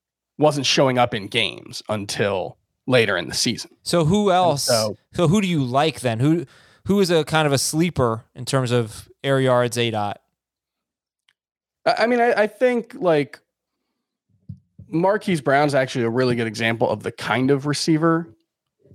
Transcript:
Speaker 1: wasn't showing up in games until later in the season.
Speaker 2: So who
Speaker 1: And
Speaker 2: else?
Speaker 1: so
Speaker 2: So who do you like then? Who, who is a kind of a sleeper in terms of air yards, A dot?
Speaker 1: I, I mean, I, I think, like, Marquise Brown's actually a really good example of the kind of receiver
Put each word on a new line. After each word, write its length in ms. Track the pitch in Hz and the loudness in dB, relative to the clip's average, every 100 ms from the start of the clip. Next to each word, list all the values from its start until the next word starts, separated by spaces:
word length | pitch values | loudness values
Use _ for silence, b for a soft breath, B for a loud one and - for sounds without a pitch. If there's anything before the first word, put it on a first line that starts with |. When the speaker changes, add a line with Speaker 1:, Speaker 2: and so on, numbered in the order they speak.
| _ _ _ - | _ _ _ 0
Speaker 1:
wasn't 300 | 147 147 131 | 0 2 -2
showing 320 | - 139 123 | 2 2 2
up 160 | 120 | 0
in 140 | 113 - | -2 -4
games 520 | 120 101 - - - - | -2 -2 -6 -16 -18 -8
until 680 | 104 101 - 104 95 76 - _ _ - | -8 -6 -2 -2 -2 -6 -12 _ _ 0
later 280 | 127 110 92 | 2 2 -2
in 120 | 69 | -4
the 60 | |
season. 360 | - - - - _ | -4 -4 -6 -10 _
Speaker 2:
So 200 | - 175 | -4 0
who 260 | 151 208 208 | 2 2 2
Speaker 1:
And 60 | 180 | 2
Speaker 2:
else? 280 | 180 143 | 2 0
Speaker 1:
so 320 | - 117 110 - _ | 0 0 0 -6 _
Speaker 2:
So 140 | - 170 | -2 2
who 120 | 202 | 2
do 60 | 196 | 2
you 160 | 170 | -2
like 380 | 131 127 160 - | 0 0 0 -2
then? 180 | 127 110 | -4 0
Who, 260 | 139 160 139 b b b - | 0 0 -2 b b b -2
who 120 | 202 | 0
is 140 | 185 | 2
a 100 | 170 | 0
kind 240 | 151 156 151 | 0 0 2
of 60 | |
a 60 | 135 | 0
sleeper 680 | - 156 175 156 123 113 - | 0 0 -2 0 -2 -2 -10
in 120 | - 120 | -16 -4
terms 260 | 139 127 | -2 0
of 360 | 123 110 104 - _ | 0 -2 -8 -20 _
air 160 | 139 135 | -2 0
yards, 400 | 131 123 123 120 | 4 2 2 0
A 140 | 117 | -2
dot? 280 | 107 104 - _ _ _ _ _ _ _ _ _ _ _ _ _ _ _ _ - | -2 -4 -8 _ _ _ _ _ _ _ _ _ _ _ _ _ _ _ _ -2
Speaker 1:
I, 80 | - | 0
I 60 | 226 | 2
mean, 140 | 247 | 2
I, 120 | 233 | 2
I 140 | - 214 | 2 0
think, 480 | 214 254 247 233 - | 0 0 0 -4 -4
like, 400 | 180 156 139 - _ _ _ _ _ _ _ _ _ _ _ - _ _ - | 0 2 0 -8 _ _ _ _ _ _ _ _ _ _ _ -20 _ _ -8
Marquise 520 | 160 190 214 214 170 | -2 0 0 0 -2
Brown's 340 | 139 139 151 | 2 2 4
actually 300 | 135 131 135 | 2 0 -2
a 60 | 117 | -2
really 240 | 117 127 | 0 0
good 120 | 120 113 | 0 -2
example 440 | 107 117 113 120 | -2 -2 0 -2
of 120 | 107 | -2
the 100 | 95 | -6
kind 380 | - - 113 131 | -8 -2 0 2
of 160 | 139 143 | 0 0
receiver 680 | 143 - 156 165 165 170 - _ _ _ _ _ | -4 0 2 2 0 -4 -16 _ _ _ _ _